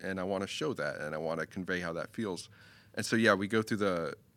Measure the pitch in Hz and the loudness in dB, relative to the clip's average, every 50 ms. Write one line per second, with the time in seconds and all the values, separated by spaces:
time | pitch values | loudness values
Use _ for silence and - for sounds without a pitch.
0 | - 95 95 95 92 95 98 95 98 95 - - 156 151 110 - 73 73 - - | -6 -6 -4 -2 -2 -2 -2 -2 -2 -4 -4 -4 -4 -2 -2 -2 -2 -4 -4 -4
1 | 73 76 78 78 82 80 82 80 80 - - 95 90 92 92 90 90 85 85 82 | -6 -6 -4 -4 -2 -2 -2 -2 -4 -4 -6 -6 -4 -2 -2 -2 -2 -2 -4 -4
2 | - - - - 113 98 90 82 - - - - - - - - - - - - | -6 -6 -6 -6 -4 -4 -4 -6 -8 -14 -18 -20 -20 -20 -20 -20 -20 -10 -8 -6
3 | 104 - 123 113 113 107 101 95 104 95 113 110 107 - 113 98 104 98 90 85 | -2 2 4 6 8 8 8 6 4 2 2 2 2 2 0 0 2 2 2 0
4 | 82 71 - - _ _ _ | -2 -4 -6 -10 _ _ _